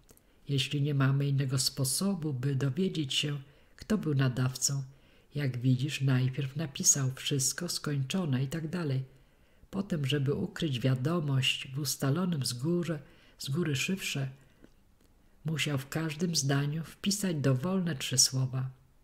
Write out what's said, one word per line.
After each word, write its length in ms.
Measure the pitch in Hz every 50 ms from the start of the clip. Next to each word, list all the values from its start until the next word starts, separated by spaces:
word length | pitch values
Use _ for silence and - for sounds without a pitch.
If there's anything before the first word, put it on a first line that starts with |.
| - - - - _ _ _ - - -
jeśli 340 | 139 135 131 - - 147 139
nie 120 | 151 147
mamy 340 | 139 135 135 135 139 143 143
innego 300 | 139 135 139 127 139 135
sposobu, 720 | 131 - - - 131 131 - - 190 196 196 170 151 156 139
by 220 | 123 127 143 139
dowiedzieć 600 | 127 139 139 127 185 190 190 160 156 147 135 -
się, 260 | - - 151 147 143 - - - - - _ _
kto 220 | - - - - -
był 160 | - 151 143
nadawcą. 680 | 135 139 127 117 131 127 127 127 - - - 143 139 135 - - - - - - - - _ -
Jak 240 | 143 143 131 120 123
widzisz, 420 | 120 131 127 120 135 151 - -
najpierw 560 | 135 139 131 127 127 131 131 - 143 135 -
napisał 540 | 147 165 135 - - 185 - - 147 135 131 131
„wszystko 540 | - - - 151 135 131 - - - 180 170
skończone” 760 | - - - 151 147 139 131 131 - 190 180 147 127 123 139
i 40 | 135
tak 200 | - 165 160 156
dalej. 360 | 165 180 170 143 131 131 131 - - - - _ _ _ - _ _ _ - _
Potem, 360 | - 196 196 - 185 156 139
żeby 280 | 127 147 147 135 135 139
ukryć 460 | - - - - - 175 156 131 117
wiadomość 880 | - 131 131 131 127 151 175 175 151 143 135 131 131 - - - - 135 131
w 40 | 143
ustalonym 640 | 151 135 - - - 139 139 175 185 180 170 139 123
z 80 | - 127
górze, 460 | 120 131 165 175 175 165 165 160 151 - - - - - - - -
z 100 | - 131
góry 280 | 135 165 175 160 139
szyfrze, 520 | 131 - - 190 190 - - - 139 135 131 - - - - _ _ - - - _ _ _ _ _ _ _ _ _ _ _ - - -
musiał 340 | 156 160 143 - 151 147 135
w 100 | - -
każdym 480 | - 160 160 160 147 - 180 175 165
zdaniu 480 | - 131 135 151 139 143 143 151 160 160
wpisać 520 | - - - - 202 - - - 185 170
dowolne 600 | 147 131 139 131 123 127 185 190 190 175 170 147
trzy 220 | 131 - - 131 127
słowa. 520 | - - 131 131 131 127 127 131 131 131 - - - _ _ _